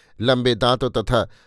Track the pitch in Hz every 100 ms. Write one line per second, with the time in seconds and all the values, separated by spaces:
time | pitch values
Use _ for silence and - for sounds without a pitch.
0 | _ - 120 127 123 110 123 123 127 120
1 | 104 120 95 -